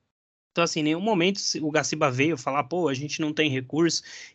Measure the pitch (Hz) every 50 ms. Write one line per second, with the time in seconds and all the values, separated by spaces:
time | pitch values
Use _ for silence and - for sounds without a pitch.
0 | _ _ _ _ _ _ _ _ _ _ - 170 170 165 - 170 151 151 160 170
1 | 196 226 214 170 170 196 196 196 - - - 160 156 151 151 151 135 - 160 151
2 | 156 139 123 127 143 165 160 123 - 139 135 147 135 127 165 180 170 139 135 120
3 | 147 143 - - 156 151 151 165 156 143 131 131 127 127 139 156 170 160 - -
4 | - - - - - -